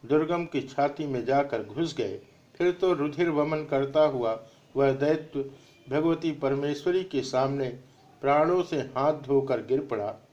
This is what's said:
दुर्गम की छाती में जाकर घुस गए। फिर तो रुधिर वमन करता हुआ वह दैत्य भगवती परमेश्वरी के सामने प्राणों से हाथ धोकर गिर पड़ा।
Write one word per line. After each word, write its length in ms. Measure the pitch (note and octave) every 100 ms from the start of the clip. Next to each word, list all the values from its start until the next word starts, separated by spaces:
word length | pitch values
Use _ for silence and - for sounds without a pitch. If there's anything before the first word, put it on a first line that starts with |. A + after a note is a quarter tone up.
| A#2
दुर्गम 400 | D3+ D#3 F3 E3+
की 160 | G3
छाती 460 | C3+ - C#3+ C#3+ D3
में 180 | B2+ A#2
जाकर 380 | C#3 C#3 A#2
घुस 340 | G2+ G#2+ E3 -
गए। 240 | G#2 G2 - _ _ -
फिर 160 | F3+
तो 220 | F3+ F#3+
रुधिर 360 | E3+ D3 D3 E3+
वमन 360 | D3 D3 D#3 D3
करता 360 | C3+ C#3 D3+
हुआ 420 | D3+ C3+ A2+ A2+ - _ _ C3
वह 160 | C#3
दैत्य 480 | C3+ D3 D#3+ D#3 C#3 C#3 - - _ -
भगवती 420 | C#3+ E3 D#3+ E3
परमेश्वरी 720 | C#3+ C3+ C#3 C#3+ C#3+ F3+ F#3
के 180 | F#3 C#3+
सामने 480 | - C3 C3+ C#3 B2+ B2 - _ - -
प्राणों 420 | C#3 D3 D#3+ F3+
से 160 | F3+ D#3
हाथ 340 | B2+ B2+ C#3+
धोकर 480 | D3 C3+ C#3 C3+ A#2+
गिर 200 | G#2 C3
पड़ा। 460 | C3+ A2+ G#2 - _